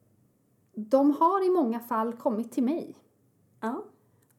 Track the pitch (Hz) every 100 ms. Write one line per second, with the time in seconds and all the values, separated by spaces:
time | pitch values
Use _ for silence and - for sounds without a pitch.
0 | _ _ _ _ _ _ _ - 214 269
1 | 285 285 330 392 370 359 247 214 - 226
2 | 226 233 294 214 240 - 247 339 - -
3 | _ _ _ _ _ _ 220 294 427 _
4 | _ _ _